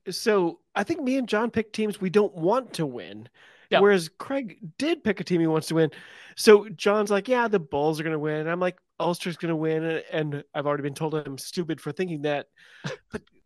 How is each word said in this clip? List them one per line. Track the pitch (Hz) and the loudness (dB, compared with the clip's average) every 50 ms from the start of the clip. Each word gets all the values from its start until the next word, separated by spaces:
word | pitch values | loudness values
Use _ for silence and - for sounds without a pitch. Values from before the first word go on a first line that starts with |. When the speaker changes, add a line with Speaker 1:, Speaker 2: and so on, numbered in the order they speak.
| _ 190 | _ -10
Speaker 1:
so | 175 - - 233 214 196 175 165 - - _ _ _ | -10 -4 0 2 2 4 2 0 -2 -6 _ _ _
I | 202 202 | -4 -2
think | - 339 359 277 | -2 -4 -2 0
me | 254 262 | 0 0
and | 269 247 196 | 0 0 0
John | 214 208 226 233 | 0 0 0 0
picked | - 226 220 - - | -2 -4 -4 -4 -4
teams | - 214 214 196 - | -2 -2 -2 -2 -4
we | 185 185 | -6 2
don't | 156 208 208 - - | 2 2 2 2 -2
want | 175 156 185 226 262 254 196 - | -2 0 2 2 2 0 -4 -6
to | - 160 | -6 -6
win, | 139 123 117 87 80 104 107 113 - _ _ - - - - - _ | -4 -6 -10 -12 -14 -16 -16 -18 -20 _ _ -20 -20 -20 -20 -4 _
Speaker 2:
Yeah. | - 165 | 4 6
Speaker 1:
whereas | 196 202 202 185 165 156 | 6 6 6 4 2 -2
Craig | - - - - 269 277 262 190 - - 220 160 - - | -10 -14 -8 -6 -4 -4 -4 -6 -12 -14 -16 -16 -8 -4
did | 262 320 349 311 - | -2 -2 -2 0 -2
pick | 220 185 - | -2 -2 -2
a | 175 | -2
team | - 180 165 | -2 0 2
he | 165 | 2
wants | 160 156 160 151 - | 2 2 0 -2 0
to | 160 | 2
win. | 165 160 147 - - - - - - - - - | 2 2 2 0 -8 -18 -20 -20 -20 -20 -20 -10
So | - - 220 214 208 202 220 | 4 8 10 10 10 8 0
John's | 165 - - 208 202 214 208 208 | -8 -2 0 2 2 2 2 2
like, | 202 196 190 254 | 0 0 2 2
"Yeah, | 254 247 233 226 | 2 2 2 2
the | 208 190 | 0 0
Bulls | 156 - - 143 147 156 160 151 | -2 -2 -2 0 2 2 0 0
are | 156 | -2
gonna | 160 160 151 | -2 -2 -2
win." | 147 156 151 156 156 | -2 -2 -2 -2 -2
I'm | 160 170 180 | -4 -2 0
like, | 180 180 175 - _ _ _ - | -2 -2 -2 -6 _ _ _ -4
"Ulster's | 165 170 175 - - 185 160 - | -2 -2 -2 -2 -4 -8 -6 -4
gonna | - 165 165 | -4 -2 -2
win," | 156 156 160 160 160 160 | 0 0 0 0 -2 -2
and, | 165 160 147 - - - | -2 -4 -4 -6 -4 -4
and | 160 156 151 143 143 - - - | -4 -2 -2 -4 -8 -10 -8 -8
I've | 151 139 | -4 -2
already | 147 147 147 135 | -2 -2 -2 -4
been | 143 135 | -6 -6
told | - 160 156 156 | -4 -4 -4 -4
I'm | 156 147 143 139 127 | -4 -6 -6 -10 -12
stupid | - - - 180 175 156 160 147 | -12 -8 -6 -6 -4 -4 -6 -6
for | - 151 139 | -6 -8 -6
thinking | - 185 180 165 147 143 | -4 -6 -4 -4 -4 -2
that. | 151 147 143 - - _ _ - - - - - | -2 -2 -2 -4 -10 _ _ -20 -20 -20 -14 -12
Speaker 2:
<laughs> | - - - _ _ | -12 -12 -12 _ _
Speaker 1:
But | - 208 - _ _ _ _ | -14 -14 -14 _ _ _ _